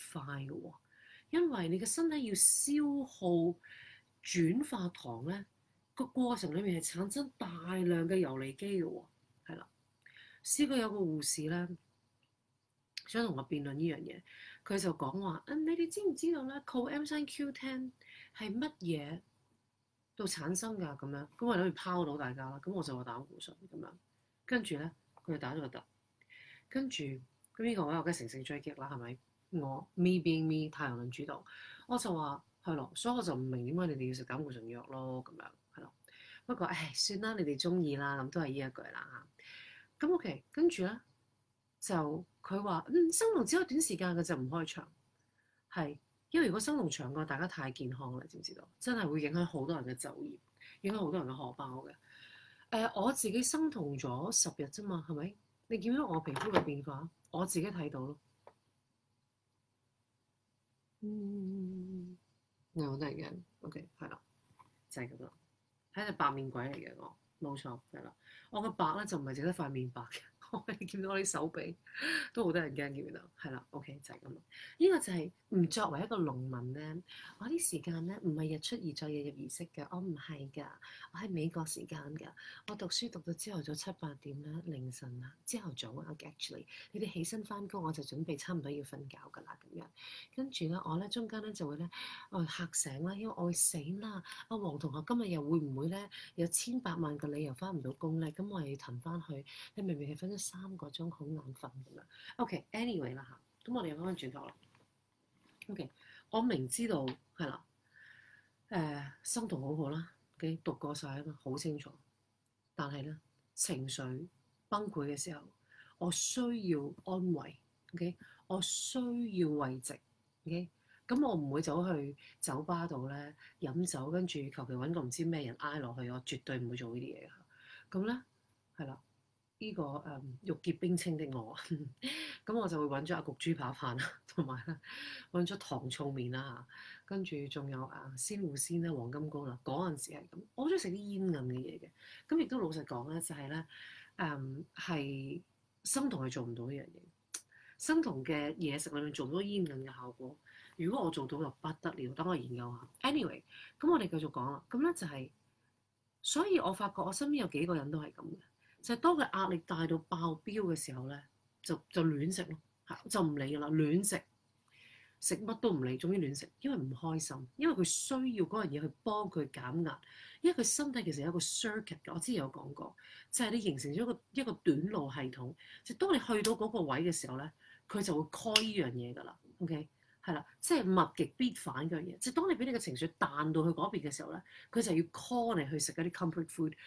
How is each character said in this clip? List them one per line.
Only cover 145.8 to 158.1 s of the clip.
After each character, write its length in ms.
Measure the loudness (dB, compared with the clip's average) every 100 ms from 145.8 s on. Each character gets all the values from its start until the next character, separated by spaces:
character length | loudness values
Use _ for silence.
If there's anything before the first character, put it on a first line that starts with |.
生 260 | 2 2 2
酮 160 | 0 -2
係 60 |
做 140 | -2 -4
唔 100 | -6
到 120 | -6
呢 60 |
樣 120 | -8 -10
嘢， 560 | -18 -20 _ _ -6 -6 -20 -20 -4
生 240 | 4 4
酮 220 | 4 0
嘅 320 | 2 2 2 0
嘢 240 | 0 0
食 100 | -2
裏 100 | -2
面 100 | -2
做 160 | -2 0
唔 60 |
到 80 | 0
煙 240 | 0 2 0
韌 180 | -2
嘅 100 | -8
效 160 | -10 -12
果。 240 | -10 -12 -12 -20 -20 -14 -2
如 120 | 0
果 140 | 2
我 80 | 2
做 160 | 0 -2
到 100 | -2
就 120 | -4 -4
不 80 | -6 -2
得 100 | -4
了， 220 | -4 -6 -2
等 100 | 0
我 80 |
研 220 | 0 -2 -6
究 240 | -6 -8
下。 300 | -12 0 2
Anyway， 340 | 2 0 -4 -14 -20 -18 0
咁 140 | 6
我 80 | 6
哋 80 | 4
繼 160 | 0 0
續 60 |
講 180 | -2 -2
啦。 140 | -4 -4
咁 120 | 2
咧 120 | 4
就 120 | 2 -2
係， 240 | -4 -8 _ _ _ _ _ _ _ _ _
所 260 | 0 4 6
以 100 | 6
我 120 | 6
發 160 | 2 0
覺 140 | 0
我 100 | 0
身 180 | 0 2
邊 120 | 2
有 60 | 2
幾 180 | 2 2
個 100 | 2
人 160 | 2
都 80 | -2
係 140 | -4